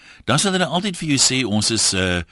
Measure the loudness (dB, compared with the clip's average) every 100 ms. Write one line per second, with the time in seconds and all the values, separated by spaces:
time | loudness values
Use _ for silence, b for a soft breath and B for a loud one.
0 | B B -2 0 2 0 0 -2 -4 -4
1 | -2 2 2 0 0 0 0 0 0 0
2 | 0 0 -4